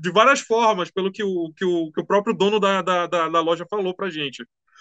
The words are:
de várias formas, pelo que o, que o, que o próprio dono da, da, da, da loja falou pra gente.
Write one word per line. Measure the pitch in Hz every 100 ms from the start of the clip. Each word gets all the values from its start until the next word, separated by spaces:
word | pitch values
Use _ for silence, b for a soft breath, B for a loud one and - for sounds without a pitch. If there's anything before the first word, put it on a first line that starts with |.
de | 170
várias | 190 247 269
formas, | - 226 226 196 170
pelo | 190 190
que | 190
o, | 202 180 165 151
que |
o, | 185 175 160
que | 165
o | 160
próprio | 202 202 175
dono | 196 214
da, | 196 196
da, | 180 180 170
da, | 175 160
da | 165
loja | 160 170 175
falou | 208 185
pra | 180 196
gente. | 156 143 120 120 _ _ b